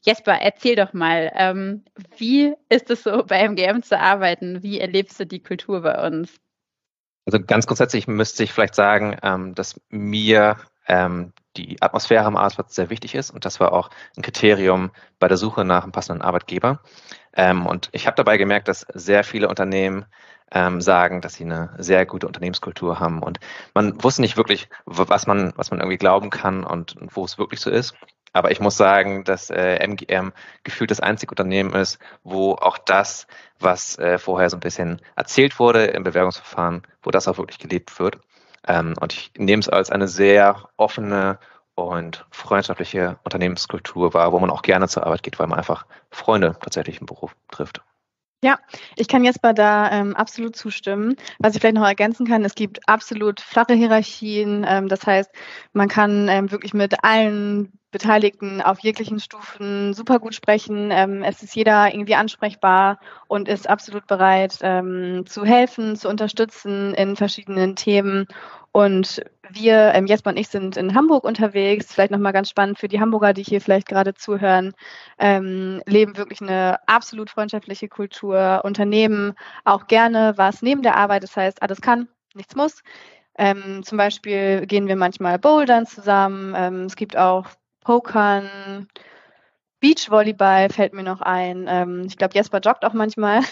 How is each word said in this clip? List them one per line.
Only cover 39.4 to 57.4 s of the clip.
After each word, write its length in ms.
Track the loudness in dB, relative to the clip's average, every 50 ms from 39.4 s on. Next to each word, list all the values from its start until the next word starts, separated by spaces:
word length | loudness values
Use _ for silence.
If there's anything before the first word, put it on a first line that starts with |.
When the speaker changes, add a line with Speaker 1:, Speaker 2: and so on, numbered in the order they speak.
| 0 2 2 2
Speaker 2:
es 80 | 2 0
als 200 | 0 0 2 0
eine 180 | -2 -2 -2
sehr 640 | -4 0 2 6 6 8 8 6 6 4 0 -8 _ _
offene 640 | -2 -2 0 0 -6 -6 -4 -2 -2 -2 -2 -4 -6 -12 _ _ _ _ _ _
und 520 | -8 -6 -6 -6 -6 -8 -8 -14 -16 -20 _
freundschaftliche 880 | -20 -20 -4 0 0 0 0 -2 -6 -6 -6 -6 -2 -2 -2 -2 -4 _ _
Unternehmenskultur 880 | -8 -4 -2 -2 -2 -2 -4 -8 -8 -8 -10 _ -10 -4 0 0 2 4
wahr, 180 | 4 4 4 4
wo 60 | 2
man 120 | 2 0
auch 100 | -2 -2
gerne 260 | 0 2 2 2 2
zur 180 | 0 -2 -4 -2
Arbeit 180 | -2 -4 -4 -6
geht, 160 | -12 -6 -6
weil 80 | -4
man 100 | -2 -2
einfach 300 | -4 -4 -4 -6 -6 -6 _ -20 -20 _ _
Freunde 460 | -20 -6 0 0 2 2 2 0 -2 -4
tatsächlich 380 | -12 -10 -8 -8 -8 -8 -12 -14
im 80 | -16
Beruf 280 | -18 -14 _ -16 -16 -16 _ _ -20
trifft. 320 | -12 -12 -12 -12 -12 -20 _ _ _ _ _ _ _ _ _ _ _ _ 2
Speaker 3:
Ja, 160 | 2 2 0 _ _ -20 -20 -20 -18 -6
ich 100 | -6 -2
kann 160 | 2 2 4 4
Jesper 300 | 4 2 4 2 2 4
da, 360 | 6 4 4 4 4 2 2
ähm, 260 | 0 -2 -2 -2 -2
absolut 400 | -4 -6 -6 -6 -10 -10 -10 -10
zustimmen. 600 | -10 -12 -12 -12 -8 -6 -6 -4 -4 -2 -4 -4 -6 -8 -20 -8 _
Was 160 | 0 0 0
ich 60 | 2
vielleicht 160 | 2 2 4
noch 100 | 4 2
ergänzen 400 | 2 2 2 0 0 0 -2 0
kann, 180 | 0 2 2 0
es 80 | -2 -2
gibt 340 | -4 -6 -6 -6 -4 _
absolut 520 | 2 2 2 0 -10 -8 -4 -2 -4 -4 -4
flache 340 | -14 0 2 2 4 4 4
Hierarchien. 880 | 4 6 4 4 2 2 -2 -10 -12 -8 -6 -4 -2 -2 -2 -2 -2 0
Ähm, 220 | 0 0 0 0 -2
das 180 | -4 -4 0
heißt, 240 | 2 2 2 0 _ _ -20 -20 -20 -20 -20 -20 _ _
man 140 | 0 0
kann, 400 | 2 2 2 2 2 2 0 2 2
ähm, 220 | 2 0 0 -2
wirklich 240 | -6 -8 -10 -6 -2
mit 280 | -2 0 0 0 2 4
allen 680 | 4 4 4 2 2 0 -4